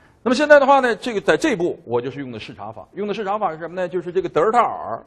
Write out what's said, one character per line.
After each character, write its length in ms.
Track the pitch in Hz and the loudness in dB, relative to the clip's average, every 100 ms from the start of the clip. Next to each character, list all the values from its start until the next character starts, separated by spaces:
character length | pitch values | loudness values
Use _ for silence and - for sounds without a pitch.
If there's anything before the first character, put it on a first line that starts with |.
| _ _ | _ _
那 60 | 220 | -2
么 60 | |
现 120 | 254 302 | 0 6
在 120 | 294 | 6
的 60 | 269 | 8
话 120 | 277 | 4
呢， 140 | 247 | 4
这 200 | 220 254 | -2 -4
个 60 | 208 | -2
在 160 | 190 156 | 2 2
这 160 | 320 | 2
一 40 | 202 | 0
步 240 | 170 113 | -2 -6
我 160 | - 120 | -4 -4
就 100 | 127 | -4
是 100 | 127 | -8
用 100 | 131 | -10
的 80 | 113 | -12
视 160 | - | -14
差 160 | 113 104 | -14 -14
法， 160 | 110 - | -14 -14
用 140 | - 208 | -8 -6
的 60 | |
视 100 | 202 | -6
差 140 | 190 214 | -4 -2
法 120 | 190 | -4
是 80 | 160 | -4
什 80 | 165 | -8
么 80 | |
呢？ 140 | 180 180 | -6 -4
就 120 | 185 | -4
是 120 | 170 | -4
这 80 | 180 | -4
个 80 | 170 | -2
德 120 | 151 | 0
尔 120 | 190 | 2
塔 80 | 240 | 2
R 420 | 190 92 85 113 | 2 -2 -8 -10